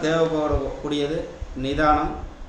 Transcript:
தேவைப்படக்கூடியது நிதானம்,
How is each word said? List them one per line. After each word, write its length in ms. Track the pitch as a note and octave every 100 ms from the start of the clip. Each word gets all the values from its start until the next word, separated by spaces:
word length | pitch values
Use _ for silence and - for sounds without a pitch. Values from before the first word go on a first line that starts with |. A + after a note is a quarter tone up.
தேவைப்படக்கூடியது 1160 | D3+ E3 D#3+ D#3 D3+ C#3 C3+ - C#3+ D3 C#3+ E3 - - - C3
நிதானம், 560 | C3+ C#3+ D3+ D3+ D#3 - - -